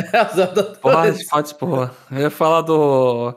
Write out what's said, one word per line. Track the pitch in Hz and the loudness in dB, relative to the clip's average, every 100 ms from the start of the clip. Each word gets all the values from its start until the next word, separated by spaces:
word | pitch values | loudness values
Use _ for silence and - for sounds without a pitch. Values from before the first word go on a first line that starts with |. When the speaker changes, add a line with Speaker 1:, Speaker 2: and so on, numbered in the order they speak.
Speaker 1:
<laughs> | - | -2
É | 240 | 0
o | 208 | 0
Zelda | 175 180 202 | 0 0 -2
dois. | - - | -6 -2
Speaker 2:
Pode, | - 160 - - - | 2 4 2 0 -2
pode | 147 147 | -4 -4
expor. | - 180 131 127 - - | -6 -4 -4 -4 -8 -10
Eu | 135 | -4
ia | 147 | -4
falar | - 160 165 | 0 2 2
do | 160 156 147 131 127 120 120 | 2 2 2 4 2 0 -4